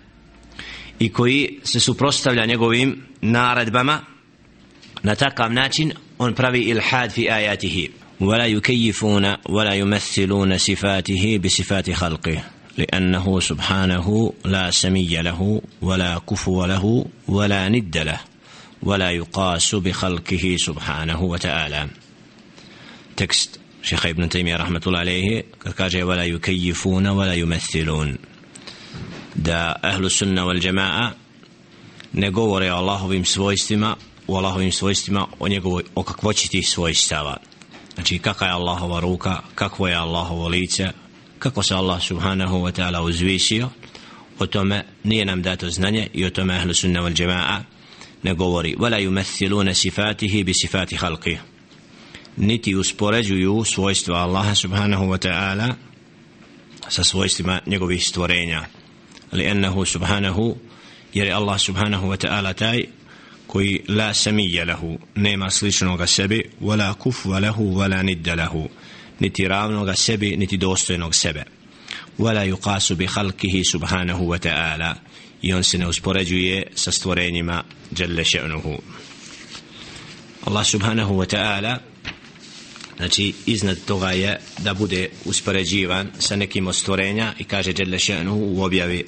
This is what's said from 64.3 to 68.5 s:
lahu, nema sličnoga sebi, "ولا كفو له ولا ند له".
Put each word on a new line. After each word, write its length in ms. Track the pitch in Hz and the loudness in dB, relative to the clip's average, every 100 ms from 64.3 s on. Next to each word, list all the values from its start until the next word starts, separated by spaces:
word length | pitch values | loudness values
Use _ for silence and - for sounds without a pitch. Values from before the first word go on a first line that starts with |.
| 107 92 85 82 | 2 2 0 -2
lahu, 340 | 80 82 80 - 104 | -4 -4 -8 -6 0
nema 340 | 104 98 92 | 2 2 0
sličnoga 580 | - 104 - 92 90 87 | 0 0 2 2 0 0
sebi, 420 | - 98 110 - - | 2 2 0 -2 -6
"ولا 320 | 101 107 95 98 127 | 0 0 0 -2 -4
كفو 340 | 123 98 95 | -2 -2 0
له 200 | 107 110 | 0 0
ولا 440 | 104 95 98 95 | 0 2 2 2
ند 260 | 95 85 85 | 0 0 -2
له". 380 | 85 78 | -2 -2